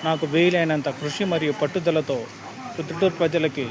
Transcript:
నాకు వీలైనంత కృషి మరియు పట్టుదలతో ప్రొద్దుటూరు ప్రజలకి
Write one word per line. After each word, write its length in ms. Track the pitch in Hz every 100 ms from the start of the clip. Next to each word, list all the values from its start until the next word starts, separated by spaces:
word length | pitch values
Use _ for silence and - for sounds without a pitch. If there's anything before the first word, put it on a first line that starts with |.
| 160
నాకు 180 | 160 151
వీలైనంత 540 | 156 175 175 165 151 139 -
కృషి 240 | 147 - 196
మరియు 220 | 170 151 139
పట్టుదలతో 560 | 147 190 170 160 143 131 110 - - - -
ప్రొద్దుటూరు 400 | - 147 165 190 -
ప్రజలకి 440 | 165 165 156 143 123